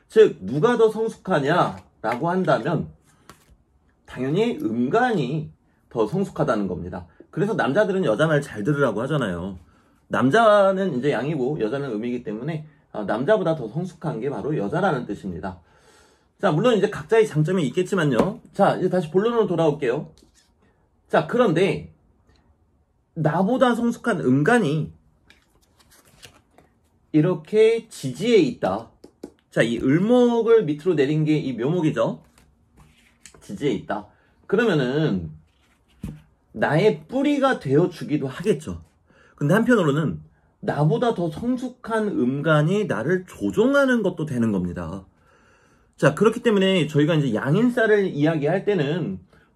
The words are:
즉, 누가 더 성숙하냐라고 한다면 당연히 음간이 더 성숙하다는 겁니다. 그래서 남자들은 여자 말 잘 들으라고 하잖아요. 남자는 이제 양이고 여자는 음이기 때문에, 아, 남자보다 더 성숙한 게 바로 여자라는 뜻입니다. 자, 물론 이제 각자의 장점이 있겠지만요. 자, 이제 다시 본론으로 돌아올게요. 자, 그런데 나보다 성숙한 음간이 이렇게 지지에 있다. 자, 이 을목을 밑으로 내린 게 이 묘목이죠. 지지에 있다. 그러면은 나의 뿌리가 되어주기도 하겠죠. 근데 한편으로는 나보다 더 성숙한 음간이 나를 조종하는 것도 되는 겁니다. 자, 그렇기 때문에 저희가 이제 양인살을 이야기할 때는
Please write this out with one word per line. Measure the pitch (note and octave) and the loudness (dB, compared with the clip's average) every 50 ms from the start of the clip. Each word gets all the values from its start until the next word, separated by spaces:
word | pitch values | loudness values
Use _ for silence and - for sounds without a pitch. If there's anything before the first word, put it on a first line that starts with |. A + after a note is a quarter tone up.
| _ _ | _ _
즉, | - A3 G#3+ F3+ - - | 4 6 6 6 4 -2
누가 | F#3 F#3 B3 - D3+ A#3+ B3 A#3 | -8 -6 -2 0 2 2 4 4
더 | A3+ A3 | 4 2
성숙하냐라고 | - A3 A3+ A3 A3 - - - F#3 D3 C3+ C#3 E3 - - G#2+ F#2+ F#2+ - _ _ _ - A2 - A#2+ D3+ E3+ | 2 0 -4 -4 -6 -8 -6 -2 -2 0 0 0 2 2 0 0 -2 -10 -16 _ _ _ -6 -6 -4 -4 -2 -2
한다면 | F3 F#3 F#3 D#3 C#3 A2+ A2 D3+ F3 C#3 - - - _ _ _ _ _ _ - - _ _ _ _ _ _ _ _ _ _ _ _ _ _ | -2 -2 0 0 0 0 0 -2 -2 -4 -4 -6 -12 _ _ _ _ _ _ -20 -20 _ _ _ _ _ _ _ _ _ _ _ _ _ _
당연히 | - - B2 B2+ C3+ D#3 F#3+ A3+ B3 - - | -16 -10 -6 -4 -2 0 0 0 0 -2 -4
음간이 | - A2 A2 A#2+ B2 C3 F3 A3+ B3+ B3 A3+ F3+ C3 A#2+ D3+ D#3+ D#3 - - _ _ _ _ _ _ _ | -4 -4 -2 -2 -2 0 2 2 2 2 0 0 -2 -2 -4 -6 -6 -8 -12 _ _ _ _ _ _ _
더 | - A#2+ A2 | -2 -2 -2
성숙하다는 | G#2 - F#3+ G3 F#3 - - D3+ - A#2+ G#2+ G2+ | 0 0 -2 -4 -2 -2 -2 -2 0 0 -2 -2
겁니다. | F#2 F2+ D#2+ F2 F2+ E2+ F2+ F2 - _ - - _ | -4 -6 -6 -8 -10 -12 -12 -14 -16 _ -20 -20 _
그래서 | - - F#3+ G3+ A3+ | -6 -4 -2 -2 0
남자들은 | D3 A2 A#2+ C#3 G3+ G#3+ G#3 F#3+ F#3+ F#3 | 0 0 0 2 2 2 2 0 0 0
여자 | B2 G#2+ G#2 D3+ | 0 2 2 2
말 | D#3+ D#3 C#3+ | 2 2 0
잘 | - - - - - | -2 -2 -8 -6 -2
들으라고 | D3 D3+ D3 C#3 B2 G#2 G2+ A#2+ | -2 0 0 0 0 0 -2 -4
하잖아요. | C3+ D#3+ D3 B2+ G2+ F2 E2+ F2 G2+ G2 F2+ - _ _ _ _ _ _ _ _ - | -2 -2 -2 -2 -2 -4 -6 -6 -8 -10 -12 -16 _ _ _ _ _ _ _ _ -6
남자는 | - G#2+ A2+ C3 C#3 A3 A#3 G#3+ G#3 G#3 G3 F#3+ G3 F#3+ G3 F#3 C#3+ B2 | -2 0 2 4 4 6 6 6 6 6 4 4 2 0 -2 -2 -2 -2
이제 | B2 D3 C3 | -2 -2 -2
양이고 | G#2+ B2 D3 E3 C#3+ B2 C3 D3+ - | -2 -2 -4 -4 -2 -2 -2 -2 -2
여자는 | A2 G#2+ B2 C#3 C#3+ C3+ A2 | -4 -4 -2 -4 -6 -6 -6
음이기 | G#2 A2+ B2 B2 B2 A#2+ | -6 -6 -6 -6 -6 -8
때문에, | A2 G#2 A2 B2 D3+ E3 D3+ D#3 - _ _ _ _ | -8 -10 -8 -8 -8 -8 -8 -10 -14 _ _ _ _
아, | - A2 G#2 | -12 -8 -6
남자보다 | G2 G#2 A2 C3+ E3 A3 G3+ F#3+ E3 D#3+ | -4 -4 -2 0 2 2 2 2 0 -2
더 | D3+ A#2 G#2+ | -4 -6 -8
성숙한 | G2+ D#3 F#3 F#3 - - - D#3 A#2+ A2 | -8 -8 -8 -8 -10 -10 -8 -8 -8 -6
게 | A2+ C#3+ | -6 -8
바로 | C3+ G#2 F#2+ C#3 D#3 | -6 -6 -6 -6 -4
여자라는 | - G2 G2+ F#2+ D#3+ F#3 F#3+ D#3 B2 A#2+ | -4 -4 -4 -4 -2 -2 0 -2 -2 -6
뜻입니다. | - G2+ - - G2 F2 D#2+ C#2+ G2 F2+ - _ _ _ _ _ _ _ _ _ _ _ _ _ _ _ _ | -8 -10 -10 -10 -10 -10 -10 -10 -12 -12 -14 _ _ _ _ _ _ _ _ _ _ _ _ _ _ _ _
자, | - F#3+ | 0 2
물론 | D#3 D#3 G#3 B3+ A#3 | 2 2 2 2 2
이제 | G3 F#3 G3+ | 2 2 0
각자의 | - - - - A3 A3+ G#3+ - | -2 -4 -4 0 4 4 4 4
장점이 | - D3+ D3+ D#3+ F#3+ F#3+ D#3 A#2+ | 2 0 0 0 0 -2 -2 -2
있겠지만요. | - F#3 F3+ F3+ G3+ F#3+ D#3+ D3 B2+ A2 - F#3 A3 - - - - | -2 -2 -2 0 0 0 0 2 2 2 0 0 -2 -8 -14 -8 -2
자, | - G3+ E3 B2 | 2 2 2 2
이제 | - E3+ F3+ | 2 0 -2
다시 | F3 F#3 E3 D3+ - | 0 -2 -2 0 0
본론으로 | F#3 G#3 A#3 A#3+ A#3 G#3 | 0 0 2 2 2 0
돌아올게요. | F3+ F3+ D#3+ E3 D#3 C#3+ - C#3+ A#2+ B2 D3+ - - - _ _ _ _ _ _ _ _ _ _ _ _ _ _ _ _ _ _ _ | 0 2 0 2 2 0 0 -2 -2 -2 -2 -4 -10 -16 _ _ _ _ _ _ _ _ _ _ _ _ _ _ _ _ _ _ _
자, | - F#3 D#3 - | 0 0 0 0
그런데 | - A#3+ B3 G#3 D#3 E3 F#3+ F3+ - - - - - _ _ _ _ _ _ _ _ _ _ _ _ _ _ _ _ _ _ _ _ _ _ _ - | 0 2 2 2 2 2 2 0 0 -4 -8 -14 -20 _ _ _ _ _ _ _ _ _ _ _ _ _ _ _ _ _ _ _ _ _ _ _ -6
나보다 | E3 D#3 D#3 D#3 F3 F#3+ G3 B3 C4 B3+ B3 A#3+ | -4 -2 -2 0 0 0 0 2 2 2 2 2
성숙한 | A3+ A#3+ A#3 A#3 - - B3 G#3+ E3+ | 2 0 -2 -4 -4 -4 -4 -2 -2
음간이 | - B2+ B2+ C#3 D3+ F#3 A#3+ A#3+ G#3 C#3 D3+ D#3+ D3+ - - _ _ _ _ _ _ _ - _ _ _ _ _ _ _ _ _ _ _ _ _ _ _ _ _ - - _ _ _ _ _ _ _ _ _ _ _ _ _ _ _ _ - | 0 2 2 2 2 2 2 2 2 0 -2 -2 -4 -6 -10 _ _ _ _ _ _ _ -20 _ _ _ _ _ _ _ _ _ _ _ _ _ _ _ _ _ -20 -20 _ _ _ _ _ _ _ _ _ _ _ _ _ _ _ _ 2
이렇게 | D3+ D3+ F#3 F#3 - - - G#3 G#3+ A3 A3 A3+ A3+ A3+ - | 2 2 2 0 -2 -4 -2 2 4 4 6 4 2 -2 -8
지지에 | - - - C3+ B2 C3+ F#3 A#3+ A#3+ G#3 | -14 -10 -8 -8 -6 -4 0 4 4 4
있다. | D#3 B2 A#2+ - - F#2+ F#2 G#2+ - - _ _ - - _ _ - - - _ _ _ | 4 4 0 -2 -2 -2 -2 -4 -6 -12 _ _ -20 -20 _ _ -20 -20 -20 _ _ _
자, | - E3+ B2+ | 0 0 0
이 | A2+ A#2 A2+ | 0 0 -2
을목을 | - C3 - D#3+ F#3+ A3 B3 B3 B3 A#3+ A#3 A#3 A3 A3+ A3+ A3+ G3+ | 0 2 2 2 2 4 4 4 4 4 2 2 2 4 4 4 4
밑으로 | D3+ D3+ D3 - F#3 F3 | 2 -4 -4 -2 0 2
내린 | D3 C3+ C#3 D3+ D#3 D#3 | 2 2 2 2 0 2
게 | D3+ D#3 D3 | 2 0 0
이 | - C3 B2+ | 0 -4 -4
묘목이죠. | G#2 A#2 C#3 F3 F3+ D#3 D3+ - - A#2 D#3 A#3 - - _ _ _ _ _ _ _ _ _ _ _ - _ _ _ _ _ _ _ - - - - | -4 -2 -2 0 0 0 0 0 0 0 -2 -2 -6 -12 _ _ _ _ _ _ _ _ _ _ _ -20 _ _ _ _ _ _ _ -20 -20 -20 -20
지지에 | - - - - - G#3+ G#2 | -18 -14 -10 -4 -2 -2 -2
있다. | F#2 - - G2+ G#2 G#2 - _ _ _ _ _ _ _ | -2 -4 -8 -10 -10 -10 -14 _ _ _ _ _ _ _
그러면은 | - - F#3+ A#3 A3+ F3 D3+ B2+ B2 C3 D3+ D#3+ C3+ G#2 F#2 E2 D#2 D#2 - - _ _ _ _ _ _ _ _ _ _ _ - - - - - _ _ _ _ _ - | -4 0 0 2 2 2 2 0 0 0 0 0 0 -2 -2 -6 -8 -12 -16 -20 _ _ _ _ _ _ _ _ _ _ _ -14 -14 -14 -14 -20 _ _ _ _ _ -8
나의 | A2 A2+ A2+ C#3 D#3 G3 G#3+ - D#3 - - | -4 -2 0 2 2 4 2 2 0 -4 -6
뿌리가 | A3+ C4 C#4+ D4 D4 C4+ B3+ C4+ B3 - | -4 -2 0 0 2 2 2 2 0 0
되어주기도 | - C#3 C3 D3 F3+ F#3+ - - - - C#3+ D3+ C#3 C3+ | -2 0 2 2 2 2 -2 -6 -8 -6 -4 -4 -4 -6
하겠죠. | C3 - E3+ A3 G3 D#3 - G#2 F2+ E2 - _ _ _ _ _ _ _ _ _ _ | -8 -6 -2 -2 -2 -2 -4 -10 -12 -12 -14 _ _ _ _ _ _ _ _ _ _
근데 | - D3 C#3+ F3 | -4 0 2 2
한편으로는 | A3 A#3 A#3+ B3+ A3 F3 D3 C3+ D3+ E3 A#2+ F#2+ D#3 - - _ _ _ _ _ _ | 2 4 4 4 4 4 2 0 0 -2 -4 -4 -8 -12 -18 _ _ _ _ _ _
나보다 | - G#3 - D3+ D3 D#3 A3 A#3+ B3 A#3 A3 | -6 -4 -2 0 2 2 2 2 0 0 -2
더 | - E3+ E3 | -2 -2 -6
성숙한 | D#3 D#3 A3+ A#3+ B3+ B3 B3+ B3+ - _ - G#3 A3+ A3 G#3+ G3+ | -6 -6 -4 -4 -4 -4 -4 -8 -12 _ -10 -4 -4 -2 -2 -2
음간이 | - - B2 A#2+ C3+ C#3+ C#3+ E3 D#3 D3+ D3 D#3+ F#3+ G#3 G#3+ | -2 -2 -2 -2 -2 -2 0 2 2 2 2 2 0 0 -2
나를 | - A2+ G2+ A2+ C#3+ F#3 F#3 F#3 | -2 -4 -4 -2 -2 -2 -4 -4
조종하는 | - - - G#2 G2+ G2 F3+ A3 C4 C#4 C#4+ C#4 C4 B3+ A#3 G#3 | -6 -10 -6 -6 -2 0 2 2 4 4 4 4 2 2 0 0
것도 | F#3 F3+ - D#3 | -2 -4 -4 -6
되는 | D3+ D#3 B2 A#2 A2+ G2+ | -6 -2 -2 0 0 0
겁니다. | F#2+ F2+ F2 E2+ F2 E2+ D#2+ F2 G2 F#2+ - _ _ _ _ _ _ _ _ _ _ _ _ _ _ _ _ _ | -2 -2 -4 -6 -8 -8 -8 -10 -12 -14 -16 _ _ _ _ _ _ _ _ _ _ _ _ _ _ _ _ _
자, | - - C#3+ D#3 | 0 0 2 2
그렇기 | - G3 A3 A3 - - | 4 2 2 2 2 0
때문에 | A#3 G#3+ G3 F#3+ F#3+ F#3+ F#3 D3+ | 0 2 2 4 2 2 2 0
저희가 | D3+ - C#3+ D3+ D3+ E3+ | 0 2 2 2 2 2
이제 | D3+ C#3 C3 G#2+ | 2 0 0 -2
양인살을 | G#2+ - C3 D3+ G3+ A#3+ B3 A#3+ B3 A3+ G#3+ G#3+ G#3 G3 F3+ | -2 0 0 2 2 2 2 2 2 2 4 4 4 2 0
이야기할 | - C#3 C#3+ D#3 E3 D#3 C3+ D3 F3 G3 F#3+ | 0 0 0 2 2 2 0 0 0 0 0
때는 | G3+ G#3 F3+ C#3 C3+ D#3+ F3+ D3 G2+ F#2+ F#2 - _ _ _ _ _ _ | 0 0 0 0 0 -2 -4 -4 -6 -8 -10 -12 _ _ _ _ _ _